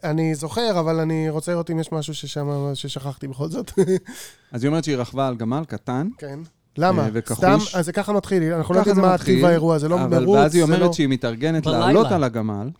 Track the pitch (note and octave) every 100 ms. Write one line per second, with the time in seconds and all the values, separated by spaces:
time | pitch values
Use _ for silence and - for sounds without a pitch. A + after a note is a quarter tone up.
0 | E3+ D#3 D#3+ D3+ D#3 A3 A#3+ F3+ D#3+ D#3+
1 | D#3+ D#3+ D#3 D#3 D#3 F3 E3 D#3+ D#3+ D#3+
2 | D3 D3 C#3+ D3 C#3+ C#3+ C#3+ C#3 C#3+ C#3
3 | C3+ C3+ C#3+ B2+ D#3 F#3+ - - F3+ F#3
4 | - B3+ - - _ A#2+ C3 D#3+ D#3 C3+
5 | A#2 B2+ C3+ A#2+ A2+ C3+ D#3+ G#2 - B2+
6 | E3+ B3 D3 C#3 E3 _ _ - E3+ F#3
7 | C3 A2 - A#2 F#3 G#3 G#3 F#3 E3 F3
8 | G3 G3+ - F#3+ D#3+ E3+ D3+ F3+ G#3 G3
9 | F#3 F3+ - B2+ F3 E3+ D#3+ D#3+ D3+ F3+
10 | F3 E3+ E3 G#3 D3+ E3+ D#3+ F3+ F3 E3
11 | C#3+ C3 B2 A2+ D3+ D#3+ D3+ A#2+ - -
12 | A3+ F#3+ C3 A2+ G#2+ G2+ A#2 E3+